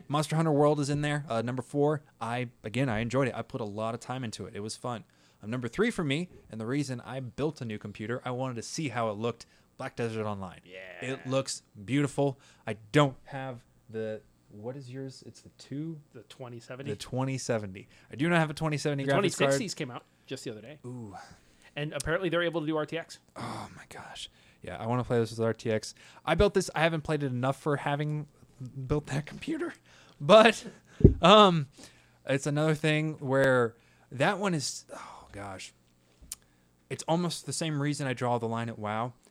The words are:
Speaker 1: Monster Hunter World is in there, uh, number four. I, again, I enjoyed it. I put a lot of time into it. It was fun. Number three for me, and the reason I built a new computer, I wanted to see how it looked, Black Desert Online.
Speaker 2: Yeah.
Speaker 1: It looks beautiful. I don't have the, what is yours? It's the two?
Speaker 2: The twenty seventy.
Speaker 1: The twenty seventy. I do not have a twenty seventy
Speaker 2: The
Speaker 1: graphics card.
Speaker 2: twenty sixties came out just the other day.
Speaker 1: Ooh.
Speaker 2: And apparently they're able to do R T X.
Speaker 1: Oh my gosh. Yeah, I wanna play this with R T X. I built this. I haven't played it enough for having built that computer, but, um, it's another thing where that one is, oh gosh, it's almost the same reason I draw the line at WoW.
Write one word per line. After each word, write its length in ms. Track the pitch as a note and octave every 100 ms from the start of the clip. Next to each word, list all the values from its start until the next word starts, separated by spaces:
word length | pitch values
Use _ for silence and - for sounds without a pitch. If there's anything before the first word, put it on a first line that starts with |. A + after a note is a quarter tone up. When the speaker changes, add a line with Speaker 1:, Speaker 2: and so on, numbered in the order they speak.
| -
Speaker 1:
Monster 300 | D3 D3+ D#3
Hunter 160 | E3
World 280 | C#3+ D3 D3
is 100 | C#3
in 100 | D3
there, 240 | D3 D3 C#3+
uh, 100 | A2+
number 220 | A#2 B2+
four. 400 | - C#3+ D3 D3 - -
I, 280 | A2+ A#2+ B2 -
again, 280 | A2+ A2+ C3+
I 80 | G#2+
enjoyed 280 | A#2 B2+ C3
it. 80 |
I 60 | G#2+
put 220 | - C3
a 20 |
lot 300 | G#2 G#2 A2
of 60 | A#2
time 220 | - B2+
into 220 | A#2 -
it. 100 | F#2
It 60 | G#2
was 160 | A2 -
fun. 280 | B2 A#2 - _ _ _ G#2+
Number 220 | B2+ A#2+
three 220 | - A#3
for 140 | G#3+
me, 240 | D3+ C#3+ F3+ - -
and 100 | A2
the 60 | A2
reason 340 | C#3+ C3 B2
I 160 | - C3+
built 400 | B2 - D3+ D#3
a 40 |
new 140 | A#2 G#2+
computer, 420 | G#2+ G2+ G#2+ B2
I 60 | B2+
wanted 260 | B2 C3 A#2
to 60 |
see 260 | - - D3
how 220 | A#2 A2+
it 40 | G#2
looked, 280 | A#2 A2+ - _ _ -
Black 180 | C3 -
Desert 280 | A#2 A2
Online. 360 | G#2+ G2+ F#2 E2+
Speaker 2:
Yeah. 460 | F2 F#2 F#2+ F2 B2
Speaker 1:
It 140 | C3 B2+
looks 360 | C3+ C3 - _ G#2+
beautiful. 540 | G2+ C#3 C#3+ - C#3+ C3+ - - -
I 100 | G#2 -
don't 240 | D3 C#3+ C3
have 340 | - C3+ C3 A#2+ _ _ _
the, 300 | A2 A2 G#2+ - _ _
what 240 | G#2+ A2+ C#3
is 140 | B2
yours? 320 | C3 C3+ C3 -
It's 140 | -
the 80 | - _
two? 400 | - C#3 D#3+ D#3 -
Speaker 2:
The 80 | B2
twenty 380 | - - B2 A#2+
seventy. 300 | - B2+ C#3+
Speaker 1:
The 60 | A#2
twenty 400 | - B2+ C3+ C3
seventy. 500 | - A2+ G#2 F#2+ - - -
I 60 | G#2+
do 120 | E3
not 100 | F3
have 120 | D#3
a 40 |
twenty 240 | D3 D#3+ C#3+
seventy 260 | D3+ C#3
Speaker 2:
The 60 | C#3
Speaker 1:
graphics 20 |
card. 60 | F#3
Speaker 2:
twenty 100 | G3
sixties 460 | - C#3 C#3 D#3+
came 160 | - C3+
out 140 | A#2+ - _ -
just 180 | C3
the 60 | C3
other 120 | G#2+
day. 160 | A2+ D3+ B2
Speaker 1:
Ooh. 280 | B2+ A2 F2+ - - _ _ - D3
Speaker 2:
And 160 | D3+
apparently 380 | D3 D3 E3+ F3+
they're 120 | E3+
able 200 | E3+ E3
to 40 | D#3
do 100 | D#3
R 100 | D3+
T 100 | D#3+
X. 220 | D#3+ - _ -
Speaker 1:
Oh 320 | - - - -
my 60 | -
gosh. 400 | - - - - _ - _
Yeah, 140 | - F2+
I 80 | A2+
wanna 180 | B2
play 140 | A#2 A#2+
this 120 | A2
with 100 | A2+
R 120 | A2+
T 180 | A2 A2+
X. 240 | G#2+ - - - -
I 100 | -
built 200 | E3+ G3+
this. 160 | G3 F3+
I 60 | D#3
haven't 220 | E3 E3
played 200 | D3 D3+
it 40 | C#3+
enough 340 | B2 C3 C3+
for 160 | D#3 C#3
having 500 | - C#3+ D3+ D3+ D3+ _ - - B2+ C3 B2+
built 200 | D3+ D3
that 180 | C#3 -
computer, 480 | - - D#4 E4+ - _ - - -
but, 460 | D3 G#3+ A3+ - - - - - - -
um, 460 | E3+ G#3+ G3+ E3 C3+ - - - _ _ -
it's 200 | C#3 D3+
another 280 | C#3+ D#3
thing 420 | D3+ D#3 D3+ D#3 D3+
where 540 | C#3 C3+ C3+ B2+ A#2 - _ _ -
that 280 | B2 D#3+ F#3
one 160 | G3+
is, 320 | E3 A#2+ - - C4+
oh 300 | - - -
gosh, 420 | G2+ G2 F#2+ - _ _ _ _ _ - - _ _ _ _ -
it's 160 | C3+ -
almost 380 | E3 F3 -
the 80 | -
same 300 | - E3 D3
reason 240 | C#3+ C#3+ C#3
I 80 |
draw 240 | B2 B2 A#2+
the 100 | A2+
line 220 | A2+ A#2
at 80 | A2
WoW. 340 | G#2 A2 B2 - _